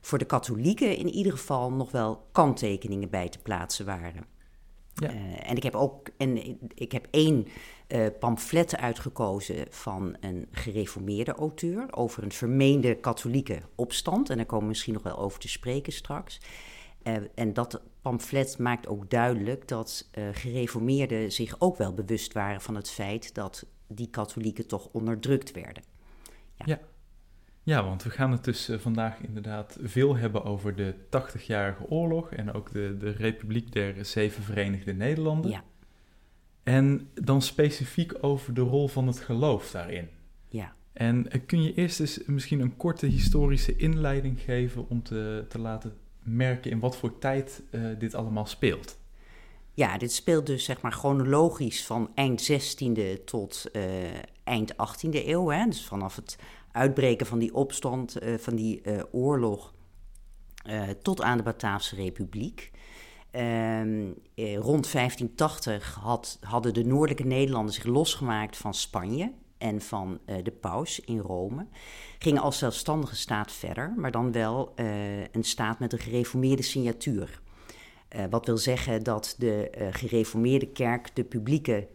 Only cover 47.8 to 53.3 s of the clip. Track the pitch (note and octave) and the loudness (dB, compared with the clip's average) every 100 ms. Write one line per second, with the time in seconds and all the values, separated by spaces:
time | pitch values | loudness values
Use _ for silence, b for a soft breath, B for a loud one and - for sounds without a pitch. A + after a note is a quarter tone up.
47.8 | A2+ G#2+ A2 - A2 G#2+ G#2 - A#2+ D#2 | -4 -2 -4 -2 -2 -2 -2 0 0 0
48.8 | - - - b b b b b b - | -4 -16 -18 b b b b b b 2
49.8 | A2+ G2 A#2+ - - D#3+ C#3 C3 - B2+ | 2 2 -2 0 4 4 4 -2 -2 -4
50.8 | A#2 - C#3+ C#3 C3 C#3+ E3+ - A#2+ - | -4 0 2 4 6 6 6 4 -2 -2
51.8 | - A2+ A2 - C3+ A#2+ - C#3+ - - | 4 4 4 2 2 4 4 2 2 0
52.8 | B2+ A2 F#2+ G2 - | 2 2 2 -2 -4